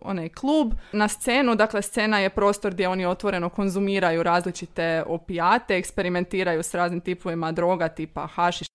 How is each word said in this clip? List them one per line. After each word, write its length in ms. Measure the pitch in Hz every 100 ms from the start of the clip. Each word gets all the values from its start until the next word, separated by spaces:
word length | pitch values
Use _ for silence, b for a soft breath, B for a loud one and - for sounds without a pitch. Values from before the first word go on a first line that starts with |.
onaj 280 | - 190 165
klub, 440 | - 262 311 240 - b
na 160 | 208 214
scenu, 480 | - - 247 262 220
dakle, 260 | 220 214
scena 380 | 202 - 214 214
je 100 | 196
prostor 440 | 214 202 202 208
gdje 160 | 180 185
oni 160 | 185 180
otvoreno 440 | 180 208 185 170
konzumiraju 720 | 190 196 185 196 196 180 165
različite 800 | 170 175 180 175 175 - 165 160 -
opijate, 720 | 165 - 175 170 233 - 185
eksperimentiraju 840 | 180 - 180 180 180 190 180 165
s 100 | 170
raznim 280 | 175 175 175
tipovima 500 | 180 180 185 165 160
droga, 360 | 165 175 180 165
tipa 400 | 160 156 - 160
hašiš, 400 | - 175 175 -